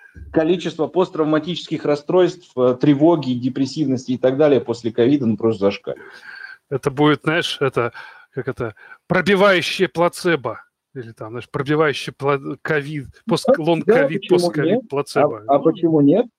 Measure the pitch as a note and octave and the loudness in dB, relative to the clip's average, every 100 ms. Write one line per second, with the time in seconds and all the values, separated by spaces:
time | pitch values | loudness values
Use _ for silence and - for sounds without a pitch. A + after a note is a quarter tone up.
0 | - - - D#3+ D#3+ F3+ E3 D#3 C#3+ E3+ | -20 -20 -4 -2 0 0 -2 -6 -4 -2
1 | F3+ E3 D#3 D#3 D3+ E3+ - D#3 D#3 - | -2 -2 0 0 -2 -10 -8 -6 -2 -4
2 | - F3+ F3 - _ - B2 B2 D3 C#3 | 0 2 2 0 _ 0 0 4 2 4
3 | D#3 E3+ C3 B2 B2+ - C3+ D#3 C#3 B2+ | 4 2 0 -4 -4 -4 -4 -2 -2 -4
4 | - B2+ B2+ C3+ D3+ C3 - A2+ A#2 A2 | -4 0 0 2 2 2 0 -6 -4 0
5 | A#2+ C#3+ A#2 G#2 A2+ G#2+ G2 G2 - C2 | 2 2 0 0 -2 0 -2 -2 -10 -12
6 | - - - - - - _ C#3 - C3 | -14 -20 -20 -20 -20 -20 _ -4 -4 0
7 | D3+ C#3+ - E3 D#3 - C3+ C3 A#2 - | 0 0 -2 -4 -4 -4 -2 -2 -4 -6
8 | - - _ - C3 B2+ A#2 - - - | -20 -20 _ -12 -10 -8 -10 -12 -20 -20
9 | _ F3+ E3+ G3 G3+ F3+ - - F3+ E3 | _ 0 4 4 6 4 0 -2 -2 0
10 | E3+ - F#3 D#3+ A#2+ G#2 - _ _ C#3 | -2 0 -2 0 -2 -10 -16 _ _ -16
11 | A2+ A2+ A2 A#2+ - C#3+ C3+ D3+ D#3 C3+ | -16 -14 -12 -12 -10 -8 -2 0 0 0
12 | - - C#3 C#3 D3 D3 - D#3 C#3 D#3 | -8 -6 -2 -2 -4 -12 -4 -4 -4 -10
13 | B2+ - - E3 - F#3+ D#3 E3 - A#3 | -12 -16 -4 -4 2 0 2 0 2 2
14 | C#4 - - F3 F3 D#3 D3+ A3 A#3 C#3 | 2 -2 0 2 2 -2 0 -2 -2 -6
15 | C#3+ D3 C#3+ A2+ G#2+ C#3 C3+ - E3 D#3 | -4 0 0 0 0 2 2 0 0 4
16 | C#3+ F3+ B3+ | 4 4 0